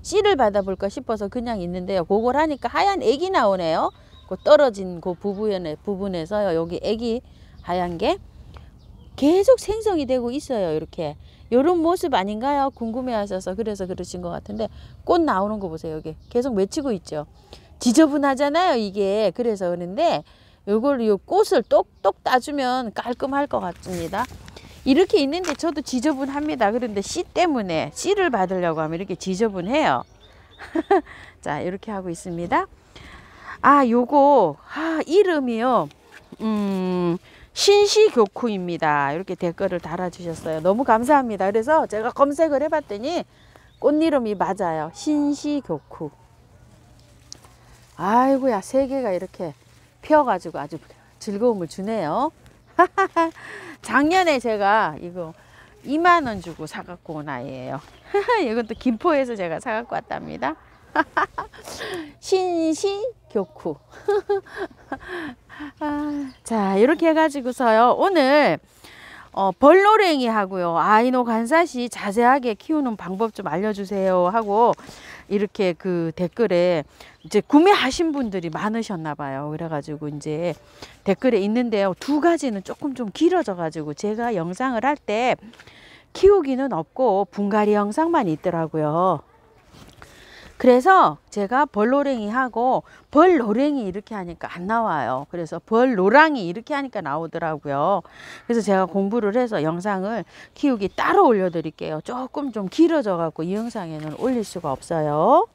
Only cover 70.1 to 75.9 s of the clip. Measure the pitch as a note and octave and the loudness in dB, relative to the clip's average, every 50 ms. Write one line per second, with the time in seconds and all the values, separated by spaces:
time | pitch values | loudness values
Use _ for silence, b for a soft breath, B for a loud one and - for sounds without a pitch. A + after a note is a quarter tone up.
70.1 | D4+ C4+ B3 A#3 A3 G#3+ G3 F#3+ G3 F#3 F3 E3+ E3 E3 D#3 F#3 G#3+ A3 A#3+ B3+ | 2 2 0 0 0 0 -2 -2 -4 -4 -2 0 0 0 2 4 4 4 4 4
71.1 | B3+ B3+ B3 A#3 A3+ A3+ A#3 A#3 D#4 E4 F4+ D#4+ - B3 A#3+ A#3+ - - - G#3 | 2 0 0 0 0 -2 0 2 2 2 2 2 -2 -6 -6 -6 -8 -8 -8 -4
72.1 | F#3+ A#3 A#3+ A#3+ C4 C#4 A#3+ B3 G#3 - - - D#4+ D4+ C#4 B3 A3 G3 E3+ F3 | 0 2 4 4 4 4 2 -4 -6 -6 -4 -2 -2 -2 0 -2 -4 -6 -8 -10
73.1 | F#3+ F#3+ A3+ A3 - - G3 D#3 D3 F3 G3+ G#3+ G#3+ G3 G3+ F3+ G#3 G3 F#3+ F#3+ | -4 -4 -4 -4 -4 -8 -6 -4 -4 -2 -2 -2 -4 -4 -6 -6 -4 0 0 2
74.1 | F#3 F3+ F3 F3 G#3 A#3 A3 G3+ G3 G#3+ A#3+ A3 - B B B B B B B | 4 4 2 2 2 0 -2 0 2 4 4 4 2 B B B B B B B
75.1 | B B B B G3 G3+ G#3 G3 _ - G3+ F3+ E3 _ - F#3+ | B B B B -2 -2 -2 -2 _ -2 -2 -2 -2 _ -4 -4